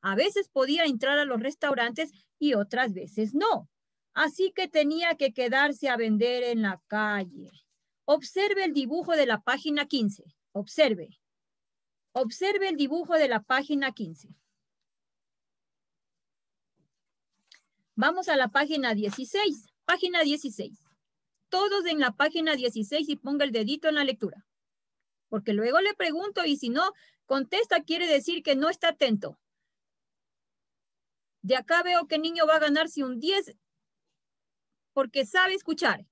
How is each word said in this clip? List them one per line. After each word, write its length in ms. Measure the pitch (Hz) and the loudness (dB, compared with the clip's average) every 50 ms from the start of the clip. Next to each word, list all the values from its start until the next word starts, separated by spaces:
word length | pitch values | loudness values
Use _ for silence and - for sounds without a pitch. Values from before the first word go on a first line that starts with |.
A 140 | - 196 196 | -4 -2 0
veces 340 | 196 311 403 - 403 392 - | 2 0 0 0 -2 -6 -4
podía 360 | _ 277 262 262 285 330 339 | _ -2 0 0 2 0 2
entrar 340 | 311 262 220 - 262 285 294 | 0 0 0 0 0 0 0
a 60 | 294 | 0
los 160 | 285 254 226 | 0 -2 -4
restaurantes 720 | 220 269 294 _ - 294 277 247 233 233 233 262 320 302 - - _ _ _ _ | -4 -6 -6 _ -2 -2 0 0 -2 -4 -2 -6 -8 -8 -8 -20 _ _ _ _
y 160 | 302 294 262 | 0 0 2
otras 400 | 208 202 202 - 233 254 240 196 | 2 0 -2 -2 -2 -2 -2 -2
veces 400 | 180 175 170 - - 214 214 220 | -6 -10 -10 -4 -4 -4 -2 0
no. 360 | 285 392 453 453 226 - - _ _ _ _ _ _ _ _ _ | 0 2 2 0 0 -2 -10 _ _ _ _ _ _ _ _ _
Así 380 | - 294 302 302 - 381 381 | -2 -2 -2 0 0 -2 -2
que 160 | - - 370 320 | 0 -2 -6 0
tenía 480 | _ 311 302 285 302 320 339 339 330 | _ 2 2 2 0 0 0 0 0
que 180 | 320 294 269 220 | 0 0 -2 0
quedarse 560 | - 247 247 226 269 277 294 294 - - 269 | 0 -2 0 2 2 2 2 0 -2 -2 -2
a 80 | 247 226 | 0 0
vender 460 | 233 220 214 208 226 240 247 247 247 | 0 2 2 2 2 0 0 0 -2
en 180 | 240 240 226 | -2 0 0
la 200 | 220 202 185 180 _ _ | 0 -2 -2 -6 _ _
calle. 640 | - 208 214 214 208 202 196 175 180 - 180 - - - _ _ _ _ _ _ _ _ _ | -2 -2 0 0 0 -2 -4 -6 -10 -18 -20 -20 -20 -20 _ _ _ _ _ _ _ _ _
Observe 600 | - 285 311 285 - - 370 392 415 403 392 381 | 2 2 2 2 -4 -2 0 0 2 2 0 -2
el 80 | 349 269 | 0 0
dibujo 400 | 285 269 226 285 339 330 339 339 | 0 -2 -2 -4 -4 -2 0 2
de 120 | 311 285 | 2 4
la 160 | 254 226 208 | 2 2 -2
página 460 | _ - 254 277 294 311 294 294 294 294 | _ -2 -2 -2 -2 -2 -2 -2 -2 -2
quince. 480 | - 269 226 202 202 - - 165 _ _ _ _ | -2 0 0 0 -2 -6 -16 -20 _ _ _ _
Observe. 680 | _ 196 202 - - - 311 269 220 175 160 143 - _ _ _ _ _ _ _ _ _ _ _ _ _ _ _ _ _ _ _ | _ -10 -10 -8 2 4 4 4 4 -2 -6 -16 -18 _ _ _ _ _ _ _ _ _ _ _ _ _ _ _ _ _ _ _
Observe 580 | _ 247 262 220 240 - 359 392 415 403 392 381 | _ -2 -2 -2 -4 -4 -2 0 0 0 0 0
el 60 | 339 | 0
dibujo 400 | 285 285 262 277 339 349 - 349 | 0 0 0 0 -4 -2 2 2
de 120 | 320 302 269 | 2 4 4
la 140 | 240 220 | 2 -2
página 500 | 214 _ 262 262 277 285 302 285 277 277 | 0 _ 0 0 0 0 -2 -2 -2 -4
quince. 440 | - - 220 165 165 151 - - - _ _ _ _ _ _ _ _ _ _ _ _ _ _ _ _ _ _ _ _ _ _ _ _ _ _ _ _ _ _ _ _ _ _ _ _ _ _ _ _ _ _ _ _ _ _ _ _ _ _ _ _ _ _ _ _ _ _ _ _ _ _ _ - - _ _ _ _ _ _ _ | -6 -6 -10 -10 -10 -16 -20 -20 -20 _ _ _ _ _ _ _ _ _ _ _ _ _ _ _ _ _ _ _ _ _ _ _ _ _ _ _ _ _ _ _ _ _ _ _ _ _ _ _ _ _ _ _ _ _ _ _ _ _ _ _ _ _ _ _ _ _ _ _ _ _ _ _ -20 -20 _ _ _ _ _ _ _
Vamos 340 | - 226 294 330 359 359 370 | 0 0 0 0 0 -2 0
a 80 | 320 277 | 2 2
la 100 | 262 220 | 2 2
página 460 | - 277 294 294 311 294 269 240 220 | 2 0 0 0 -2 -2 -2 -2 -2
dieciséis. 720 | 202 214 202 202 - 262 233 - 392 427 392 294 226 - _ _ _ _ | -2 -2 -4 -4 -6 -10 -6 -2 0 0 0 0 -2 -10 _ _ _ _
Página 360 | - 349 359 370 359 349 349 | -2 0 0 0 -2 0 2
dieciséis. 580 | 320 285 285 294 294 269 208 - - - - - _ _ _ _ _ _ _ _ _ _ _ _ _ _ | 2 2 0 -2 -4 -10 -10 -10 -12 -12 -12 -20 _ _ _ _ _ _ _ _ _ _ _ _ _ _
Todos 360 | - 370 392 415 392 403 349 | 0 0 2 2 2 0 0
en 140 | 349 330 302 | 0 0 2
la 120 | 277 254 | 2 0
página 440 | 208 _ 277 302 311 330 320 320 302 | 2 _ 0 0 2 0 0 0 0
dieciséis 540 | 262 247 247 - 226 214 202 294 302 311 294 | 0 -2 -4 -2 -4 -6 -2 -2 -2 -2 -2
y 60 | 294 | -4
ponga 300 | 285 _ 254 285 294 285 | -6 _ -4 0 0 0
el 60 | 285 | 0
dedito 380 | 220 233 220 208 285 302 - 320 | 0 -2 -2 -2 -4 -2 0 0
en 60 | 311 | 0
la 100 | 302 285 | 2 0
lectura. 400 | 269 254 - - 190 - 202 - _ _ _ _ _ _ _ _ _ _ _ _ _ _ _ _ _ | 0 -2 -4 -6 -8 -8 -10 -20 _ _ _ _ _ _ _ _ _ _ _ _ _ _ _ _ _
Porque 240 | - 214 202 226 208 | -8 -6 -4 -2 -2
luego 260 | 202 220 240 262 330 | 0 0 2 2 4
le 120 | 381 403 403 | 2 2 0
pregunto 500 | _ 381 330 294 320 370 415 392 - 349 | _ -2 -2 -2 -2 -4 -4 -4 -2 0
y 140 | 320 285 285 | 0 0 -2
si 120 | - 240 | -2 -4
no 240 | 233 285 349 381 381 _ - _ _ _ _ | 0 0 0 0 -2 _ -20 _ _ _ _
contesta, 580 | _ 262 269 269 - - 381 466 - 381 330 - | _ -2 -2 0 0 0 -2 0 2 2 0 0
quiere 240 | - 320 330 349 339 | 0 -2 -2 2 4
decir 340 | 311 277 - - 349 349 | 2 2 2 0 -4 -4
que 140 | - - 277 | 0 0 2
no 140 | 262 277 320 | 2 2 0
está 200 | 359 - - 330 | 0 0 0 -2
atento. 500 | 330 _ - 254 220 202 196 151 - _ _ _ _ _ _ _ _ _ _ _ _ _ _ _ _ _ _ _ _ _ _ _ _ _ _ _ _ _ _ _ _ _ _ _ _ _ _ _ _ _ | 0 _ 2 2 2 0 -2 -6 -12 _ _ _ _ _ _ _ _ _ _ _ _ _ _ _ _ _ _ _ _ _ _ _ _ _ _ _ _ _ _ _ _ _ _ _ _ _ _ _ _ _
De 140 | - 190 254 | -2 0 0
acá 280 | 262 - - 330 339 349 | 0 2 2 2 2 2
veo 240 | 359 359 349 330 285 | 4 2 2 2 2
que 80 | 320 | -2
el 80 | 302 311 | -2 -2
niño 240 | 330 330 339 330 302 | -2 0 2 4 4
va 80 | 311 | 4
a 40 | 311 | 4
ganarse 440 | 302 302 285 302 320 320 - 302 277 | 4 4 2 2 2 0 -2 -6 -6
un 160 | 254 254 233 | -4 -4 -4
diez 360 | 254 320 392 392 392 - - _ _ _ _ _ _ _ _ _ _ _ _ _ _ _ _ _ _ _ _ _ _ _ _ _ _ _ _ | -2 0 0 0 -2 -4 -10 _ _ _ _ _ _ _ _ _ _ _ _ _ _ _ _ _ _ _ _ _ _ _ _ _ _ _ _
porque 320 | 277 269 240 - 277 262 | -2 -2 -2 -2 -4 -4
sabe 280 | 208 - 370 370 370 381 | 0 2 2 2 2 2
escuchar. 520 | 392 - - 320 311 - 262 196 - - _ | -2 -4 -4 -6 0 0 0 0 0 -6 _